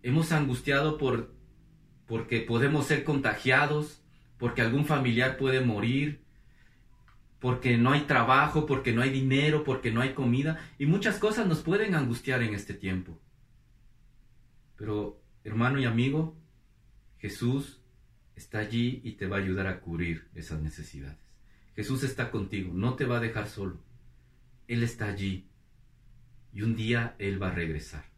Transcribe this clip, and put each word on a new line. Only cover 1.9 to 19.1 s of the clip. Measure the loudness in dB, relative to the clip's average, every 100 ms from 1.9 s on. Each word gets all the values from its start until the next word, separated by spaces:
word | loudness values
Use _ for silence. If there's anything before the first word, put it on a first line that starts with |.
| -20 -6
porque | -6 -2 -4
podemos | 0 2 4 2 2
ser | 0
contagiados, | 2 0 0 0 2 4 4 0 -4 -12 _ -20 -20 -6
porque | -4 0
algún | 2 2 2
familiar | 2 2 2 0 0
puede | 0 2
morir, | 2 2 0 0 -2 -6 -16 -20 -20 -20 -20 _ -20 -20 -20 -20 -20 -6
porque | -2 0 2 4
no | 6
hay | 4
trabajo, | 4 4 6 4 6 2 2
porque | 0 2
no | 2
hay | 2
dinero, | 2 2 4 4 2 0
porque | -2 0
no | 0
hay | 0
comida. | 0 2 2 0 -4 -10 -2
Y | 2
muchas | 4 2 2
cosas | 0 2 0
nos | 0
pueden | 0 0 2 0
angustiar | 0 -2 -2 0
en | 0
este | -4 -8
tiempo. | -8 -4 -4 -6 -18 _ _ _ -20 _ _ -20 _ -20 -20 -20 -20 -20 -20 _ -10
Pero, | -4 -4 -4 -10 -20 -16
hermano | -4 0 2 2
y | 2
amigo, | 2 2 2 -2 -6 -20 _ _ _ _ -20 -20 -12
Jesús | -12 -2 0 0 -4 -14 _ _ -20 _ _
está | -20 -10 -6
allí | -2 0 0 -2
y | -10